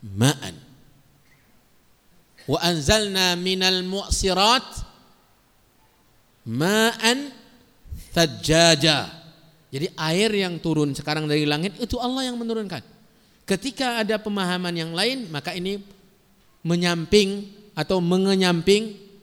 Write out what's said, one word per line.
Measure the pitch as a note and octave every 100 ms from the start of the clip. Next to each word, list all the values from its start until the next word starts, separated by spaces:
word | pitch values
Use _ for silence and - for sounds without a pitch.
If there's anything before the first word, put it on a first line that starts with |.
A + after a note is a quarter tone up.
ma'an." | G#2+ G2 B2 D3 G2+ E2 - - - _ _ _ _ _ _ _ _ _ _ _ _ _ _ _ -
"Wa | C#3+
anzalna | E3+ E3+ C#3 G#3+ G#3 F#3+ F#3 F3
minal | F3+ F#3+ F#3 F#3
mu'sirat | F#3 F#3+ G3 - F#3+ F3+ G#3 C4 - - - - _ _ _ _ _ _ _ _ _ _ _ _ _ _ -
ma'an | A2+ E3 G#3+ A3+ A3 A3 B3+ C#4+ - - - _ _ - - - -
thajjaja." | E3 A2+ G2+ D#3 E3+ D#3+ D#3+ D3 F#2 - - - - _ _
Jadi | C3+ F3
air | - D#3+ E3+ A3
yang | G#3 F#3+ E3+
turun | E3 D#3 D3 C#3
sekarang | - D#3 D3+
dari | D3
langit | D3+ D3 F3+ D#3+
itu | A#3+ B3
Allah | B3 C4 B3+
yang | A#3+
menurunkan. | A#3 A3 G#3 D#3+ - - _ _ _ _
Ketika | - F#3+ C#4 - C4 A#3
ada | G#3+ G#3+
pemahaman | G#3+ G3+ F3+ F3+ F3+
yang | E3+ D#3+ E3
lain, | G#3+ C4 G#3+
maka | D3+ D#3+
ini | F3 F3+ G3+ G3+ - - _ _ _ _ _
menyamping | D#3+ F3 F3 E3+ D#3+ G#3 G3 G3+ G#3 - - -
atau | D3+ F#3+
mengenyamping | F3 F#3 F#3+ F#3+ F#3 F3 E3 G3+ A3 - - -